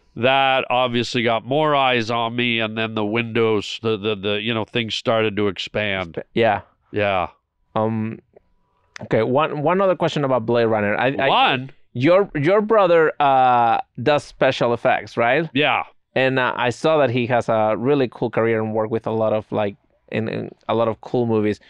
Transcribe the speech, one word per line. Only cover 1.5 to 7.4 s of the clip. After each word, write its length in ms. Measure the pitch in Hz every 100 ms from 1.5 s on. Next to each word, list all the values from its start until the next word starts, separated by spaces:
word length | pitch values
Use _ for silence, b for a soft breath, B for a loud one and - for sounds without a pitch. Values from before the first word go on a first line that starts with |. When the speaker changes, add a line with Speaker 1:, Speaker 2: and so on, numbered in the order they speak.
| 147 151 143
Speaker 1:
eyes 360 | 131 123 110
on 240 | 120 117 120
me. 240 | 120 113
And 180 | 110 110
then 160 | 113 110
the 100 | 104
windows, 760 | 117 117 113 113 104 - -
the, 160 | 110 107
the, 180 | 104 101
the, 260 | 101 104
you 120 | 110
know, 100 | 113
things 320 | 104 123 110 -
started 400 | 123 113 110 98
to 100 | 104
expand. 760 | 87 - 107 104 95 85 - -
Speaker 2:
Yeah. 280 | 113 113 98 - _ -
Speaker 1:
Yeah. 380 | 104 101 95 82 -